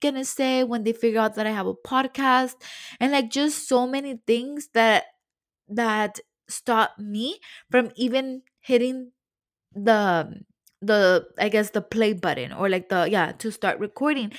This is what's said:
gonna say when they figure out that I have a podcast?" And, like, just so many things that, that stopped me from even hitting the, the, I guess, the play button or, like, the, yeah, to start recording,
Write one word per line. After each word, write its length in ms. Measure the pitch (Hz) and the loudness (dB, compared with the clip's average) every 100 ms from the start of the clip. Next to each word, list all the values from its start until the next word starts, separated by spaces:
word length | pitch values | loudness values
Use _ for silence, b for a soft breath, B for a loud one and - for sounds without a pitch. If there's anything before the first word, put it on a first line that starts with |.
gonna 240 | 285 269 | -2 -2
say 400 | 262 - 262 262 | -6 -2 0 2
when 200 | 254 240 | 0 0
they 100 | 214 | -2
figure 260 | 226 233 220 | 0 0 2
out 140 | 220 | 0
that 120 | 214 214 | 0 -4
I 40 | |
have 160 | 214 190 | -2 -4
a 80 | |
podcast?" 800 | 190 - 262 262 277 269 254 254 - B B B B | -6 -2 -2 -2 -2 2 2 2 -6 B B B B
And, 140 | 254 | 0
like, 160 | 277 226 | 2 0
just 400 | 262 294 294 - | 0 0 -2 0
so 180 | 247 254 | 0 2
many 340 | 269 277 240 - | -2 -6 -8 0
things 440 | 233 254 294 - | 0 -2 -10 -4
that, 320 | 226 226 208 - _ _ _ _ _ _ | 2 4 4 0 _ _ _ _ _ _
that 520 | 208 226 214 208 - - _ _ | -2 0 0 -2 -6 -18 _ _
stopped 500 | - - 226 220 - | -10 0 2 0 -2
me 400 | 208 208 254 403 B B B | -8 -6 -6 -8 B B B
from 200 | 247 233 | 0 0
even 460 | - 247 262 262 262 - _ | -2 -2 0 -2 -8 -16 _
hitting 520 | - 247 247 262 247 _ _ _ _ _ _ | 0 2 2 -2 -12 _ _ _ _ _ _
the, 640 | 202 208 214 202 170 156 - - _ _ _ | -2 2 4 4 0 -2 -10 -20 _ _ _
the, 480 | 202 208 185 180 - - | 0 4 6 4 0 -4
I 120 | 208 | 0
guess, 200 | 214 208 | 2 0
the 120 | 214 | -4
play 320 | 208 220 214 | -4 0 0
button 400 | 190 175 131 127 | 0 -2 -4 -6
or, 160 | - 196 | -4 0
like, 180 | 185 180 | 0 0
the, 180 | 185 170 | 0 2
yeah, 220 | 202 160 | 2 0
to 200 | - 220 | -4 -10
start 280 | - 196 - | -4 -4 -4
recording, 520 | 202 - 285 285 214 | -8 -2 -2 0 -4